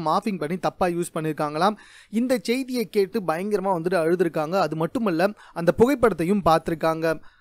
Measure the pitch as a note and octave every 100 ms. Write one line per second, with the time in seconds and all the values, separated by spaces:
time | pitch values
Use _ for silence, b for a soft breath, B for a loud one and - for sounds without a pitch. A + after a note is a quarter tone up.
0 | D#3 F3+ A3+ F#3 D3+ F3 D#3 - F#3 E3+
1 | F3 E3+ D#3 D3 D3+ D#3 F#3+ G#3 B B
2 | B G#3+ B3 B3+ G3 B3+ B3+ B3 G#3 G#3
3 | F#3+ F#3+ E3+ D#3+ G3+ G#3 F#3+ F3 E3 F3+
4 | D#3+ F3 E3+ D#3+ D3+ F#3+ D#3+ D#3 E3 B3+
5 | A3 E3 G3+ G#3+ B E3+ E3+ E3+ A#3+ C#4
6 | A#3 E3 E3 G#3 E3 D#3+ E3+ E3 E3 D#3+
7 | D#3+ D#3 b b